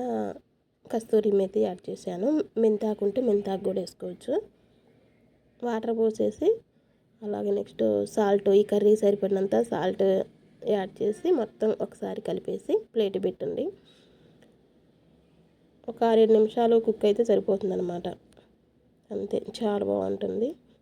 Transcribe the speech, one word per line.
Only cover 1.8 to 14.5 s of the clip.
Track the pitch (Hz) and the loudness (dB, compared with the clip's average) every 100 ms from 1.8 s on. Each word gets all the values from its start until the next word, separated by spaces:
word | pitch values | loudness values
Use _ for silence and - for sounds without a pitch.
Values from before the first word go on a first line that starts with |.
| - | -10
చేశాను. | 190 - 175 226 311 - - | -12 -10 -4 0 0 -2 0
మెంతాకు | 220 208 220 208 202 | 2 2 -2 -2 -2
ఉంటే | 196 247 | 0 0
మెంతాకు | 202 196 190 190 | 0 0 -4 -4
కూడా | 190 | -4
వేసుకోవచ్చు. | 175 - 185 180 - 311 440 _ _ _ _ _ _ _ _ _ _ _ 240 | -6 -10 -14 -10 -4 -4 -4 _ _ _ _ _ _ _ _ _ _ _ -4
వాటర్ | 226 233 226 | -2 -2 0
పోసేసి, | 226 220 208 208 349 466 - _ _ _ _ _ 208 | 0 0 -2 0 0 0 -4 _ _ _ _ _ -8
అలాగే | 208 208 202 | -4 -2 -2
నెక్స్ట్ | 202 - 220 208 202 | -4 -2 0 0 0
సాల్ట్, | - 208 202 202 196 | 0 2 2 4 4
ఈ | 208 | 4
కర్రీ | 208 208 214 | 2 4 4
సరిపడినంత | 202 202 190 196 196 214 233 | 4 2 0 -2 0 0 0
సాల్ట్ | 165 175 196 196 190 - _ _ _ - | -2 -2 0 2 2 -2 _ _ _ -2
యాడ్ | 202 185 - | -2 -2 -4
చేసి | 202 214 330 | -4 -2 0
మొత్తం | 330 214 - 220 - | 0 -2 -2 -2 -2
ఒకసారి | 214 - 190 185 | -6 -8 -10 -8
కలిపేసి | - 180 - - - 403 427 | -6 -6 -6 -8 -2 -2 -2
ప్లేట్ | 226 202 196 | -2 -2 -2
పెట్టండి. | 190 180 - 170 320 - _ _ _ _ _ _ _ | -4 -4 -6 -6 -6 -8 _ _ _ _ _ _ _